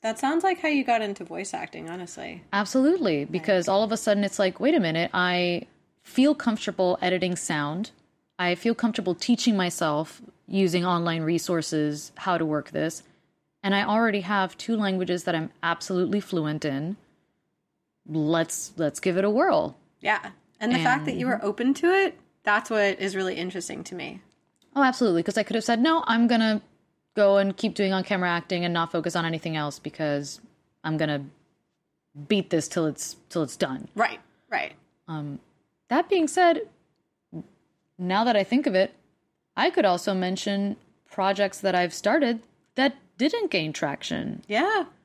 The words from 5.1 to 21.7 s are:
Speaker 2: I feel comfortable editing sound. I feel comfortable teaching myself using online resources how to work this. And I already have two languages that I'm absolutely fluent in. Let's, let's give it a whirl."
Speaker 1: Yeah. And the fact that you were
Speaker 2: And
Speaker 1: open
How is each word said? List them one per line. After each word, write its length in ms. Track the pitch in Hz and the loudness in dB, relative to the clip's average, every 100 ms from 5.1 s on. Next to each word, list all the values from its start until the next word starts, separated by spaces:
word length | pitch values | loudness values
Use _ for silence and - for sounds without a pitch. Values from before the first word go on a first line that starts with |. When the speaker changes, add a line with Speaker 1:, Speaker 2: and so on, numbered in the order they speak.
Speaker 2:
I 540 | - 180 180 180 175 - _ _ _ | 2 2 2 0 -2 -6 _ _ _
feel 320 | - - 269 | -8 2 4
comfortable 640 | 294 - 214 - 175 185 180 | 4 0 -2 -4 0 0 2
editing 340 | 180 185 180 175 | 0 0 0 -4
sound. 540 | - 156 147 165 214 _ _ _ _ _ | -4 -2 -2 -4 -8 _ _ _ _ _
I 160 | 180 | -2
feel 200 | 175 233 | 0 0
comfortable 400 | 233 233 220 185 | 2 0 0 -2
teaching 440 | 175 - 240 - 202 | -4 0 2 2 2
myself 640 | 180 - 160 151 156 - - - - | 0 0 0 0 -4 -8 -20 -20 -6
using 380 | 196 190 170 175 | 2 2 2 2
online 340 | 175 170 165 | 0 0 0
resources 920 | 156 170 - 170 151 156 151 147 - - | 0 0 0 -2 0 0 0 -2 -10 -10
how 220 | - 175 | -2 0
to 80 | 160 | 0
work 240 | 151 143 | -2 -4
this. 320 | 151 156 - - _ _ _ _ _ | -4 -4 -6 -18 _ _ _ _ _
And 120 | 196 | 0
I 80 | 196 | 0
already 380 | 202 208 226 208 | 2 2 2 0
have 340 | 180 208 185 - | 0 0 0 -4
two 180 | - | -4
languages 500 | 226 208 190 180 180 | -2 0 0 -2 -2
that 100 | 175 | -2
I'm 160 | 165 160 _ | -4 -4 _
absolutely 580 | 165 170 - 185 180 208 | -4 -4 -2 -2 0 -2
fluent 440 | 190 180 151 151 | -2 -4 -2 -4
in. 320 | 156 135 156 202 _ _ _ _ _ _ _ _ _ _ - | -4 -4 -6 -8 _ _ _ _ _ _ _ _ _ _ -8
Let's, 640 | 156 151 165 160 - - - | -2 0 2 0 -4 -12 -4
let's 220 | 156 - | -4 -2
give 180 | - 180 | -2 0
it 60 | |
a 60 | 196 | 0
whirl." 460 | 214 370 190 156 - _ _ | 2 2 2 0 -6 _ _
Speaker 1:
Yeah. 300 | - 214 - - _ _ | -4 -4 -4 -18 _ _
And 140 | 220 | -2
the 40 | 247 | 2
fact 260 | 254 262 | 2 0
that 120 | 151 - | 0 -4
you 100 | 254 | -2
were 80 | |
Speaker 2:
And 80 | 247 | -2
Speaker 1:
open 320 | 202 202 247 | -2 -2 0